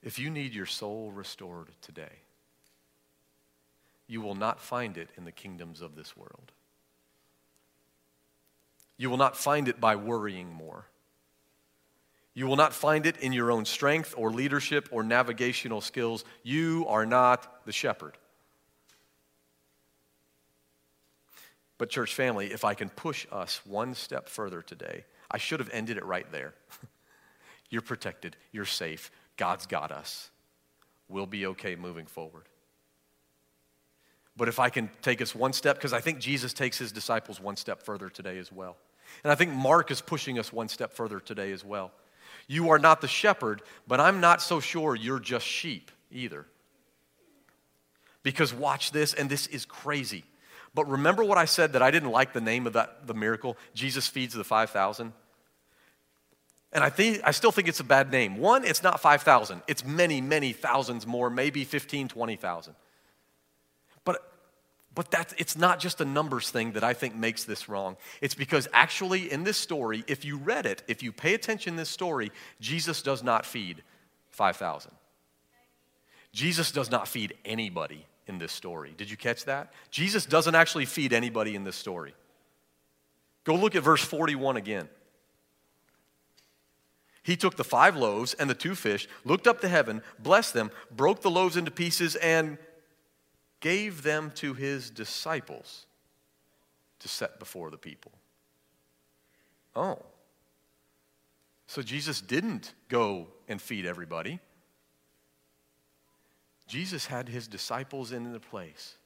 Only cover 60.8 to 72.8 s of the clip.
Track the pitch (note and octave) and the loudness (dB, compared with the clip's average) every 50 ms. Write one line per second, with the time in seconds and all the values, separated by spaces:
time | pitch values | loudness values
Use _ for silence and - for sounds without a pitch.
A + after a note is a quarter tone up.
60.8 | C3 A2+ B2 A#2 G#2+ A#2+ A#2+ B2 B2 B2 A#2+ B2+ C3 D3 C#3 C#3+ C3+ - - D3 | 2 0 -4 -6 -4 -4 -2 0 0 0 2 2 0 0 0 -2 -6 -2 -4 -4
61.8 | - - - C#3+ C3+ B2+ - A#2 A#2 A2+ A2 F#2+ - F#2+ F2 E2 D#2+ - D#2 _ | -4 -4 -6 -4 -4 -6 -4 -4 -4 -4 -4 -4 -4 -6 -6 -6 -10 -14 -20 _
62.8 | _ _ _ _ _ _ _ _ _ _ _ _ _ _ _ _ _ _ _ _ | _ _ _ _ _ _ _ _ _ _ _ _ _ _ _ _ _ _ _ _
63.8 | _ _ _ _ _ - F3 - - - - _ _ _ _ _ _ _ _ _ | _ _ _ _ _ -2 -2 -2 -4 -12 -20 _ _ _ _ _ _ _ _ _
64.8 | _ _ - - E3+ - - E3 E3 - - - E3 - - D#3 E3 F3+ F3+ F3+ | _ _ -8 -8 -4 0 0 0 0 -2 -4 -6 -4 -4 0 4 6 6 6 4
65.8 | F3+ F3+ - - D#3 C#3 C3+ D3 D#3 D3+ C3+ B2 - - - B2 A2+ A#2 G#2 G#2+ | 0 -4 -2 -2 -2 0 0 0 0 0 -2 -4 -4 -2 -2 0 -2 0 -2 0
66.8 | G#2 A#2 B2 A#2+ - B2+ G#2+ A2+ A2+ A2+ A2+ - - - G#2+ - - - G#2+ G2 | 2 2 0 0 -2 -6 -4 -2 -2 -2 -2 -4 -6 -8 -8 -8 -8 -6 -6 -4
67.8 | G2 F#2+ F#2 - - - - - - C#3 - - C#3 - - D3 C3 - - - | -4 -4 -6 -10 -16 -20 -12 -4 -4 -4 -2 -4 -4 2 2 0 2 6 6 6
68.8 | - E3+ - - G3 F#3 F#3 F#3+ F#3 - C#3+ C#3 E3+ F#3+ G#3 - - - F3 D3+ | 6 6 4 -4 -2 0 0 0 -2 -2 -4 -4 -2 -2 -2 -2 -2 -4 -4 -2
69.8 | B2+ A2 A2 A2 A2+ - D3 C3+ - D3 C#3+ C#3+ C3+ D#3+ A#3 - - A#2 G2 F#3 | -2 -2 -2 -4 -2 -4 -6 -4 -4 -8 -8 -6 -2 -2 -2 0 0 -4 -4 -4
70.8 | - - A2+ - - A#2+ G#2+ - - D#3 G3 A3 A3 - A3 G#3 - F#3 E3+ E3 | -4 -6 -6 -6 -6 -10 -10 -2 0 0 0 2 0 -4 -4 -4 -4 -6 -6 -6
71.8 | D#3+ D#3 - - F#3 F3+ D#3+ C3+ A2 G#2 - - - - - _ A#2 A2 C#3+ E3 | -6 -8 -6 -6 -4 -2 -2 -2 -4 -4 -8 -14 -20 -20 -20 _ -8 -4 -4 -2